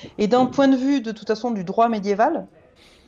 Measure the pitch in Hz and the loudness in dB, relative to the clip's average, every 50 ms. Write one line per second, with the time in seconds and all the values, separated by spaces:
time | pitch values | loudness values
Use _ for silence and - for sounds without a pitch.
0 | - - - - 208 190 240 247 254 247 - 277 277 269 269 247 254 277 285 269 | -20 -12 -6 -2 0 2 2 2 2 2 2 2 2 4 4 2 0 0 -2 -2
1 | 220 226 220 - - - 214 214 - 240 233 196 175 170 185 226 226 233 220 208 | -2 -6 -10 -8 -6 -6 -6 -4 -4 -6 -6 -6 -6 -4 0 0 0 2 0 -2
2 | 185 202 202 190 233 302 330 220 185 - _ _ _ _ _ _ - - _ _ | -2 -2 0 0 0 0 0 -4 -8 -12 _ _ _ _ _ _ -20 -20 _ _
3 | _ | _